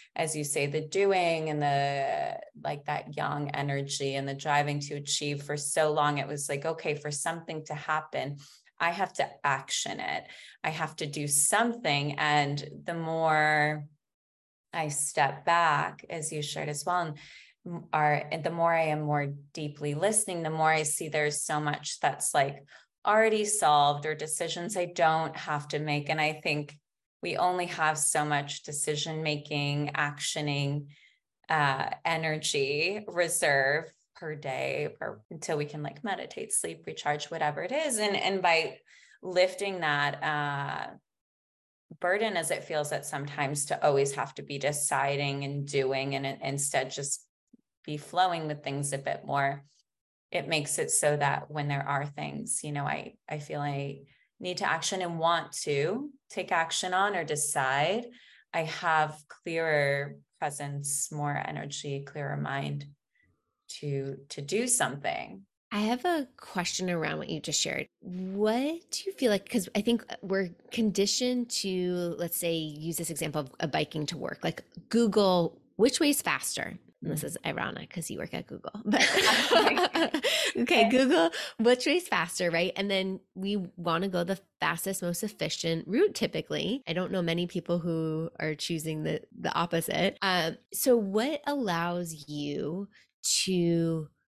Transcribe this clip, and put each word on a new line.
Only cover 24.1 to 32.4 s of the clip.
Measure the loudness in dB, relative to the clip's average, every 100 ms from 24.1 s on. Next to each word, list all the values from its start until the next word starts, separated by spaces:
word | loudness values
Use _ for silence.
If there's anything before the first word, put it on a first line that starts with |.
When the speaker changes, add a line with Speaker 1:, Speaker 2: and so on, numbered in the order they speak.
| -4
Speaker 1:
decisions | -4 -4 -4 -4 -4 -2
I | -4
don't | 4 4 4 0 -6
have | -4 -4 -2
to | -4
make. | 0 -2 0
And | 0
I | 0 0
think | -2 -2 -4 -14 _ _ _ _
we | -4 0
only | 2 2 -2
have | 0 0 2
so | 0 0 2
much | 0 -2 -10
decision-making, | -8 -4 -2 -2 -2 -2 -2 -4 -2 -2 0 0 -2 -2
actioning, | -2 -2 -6 -2 -2 0 0 -2 -6 -18 _ _ _ _ -2
uh, | 2 2 2 -2 -4
energy | -2 0 0 -2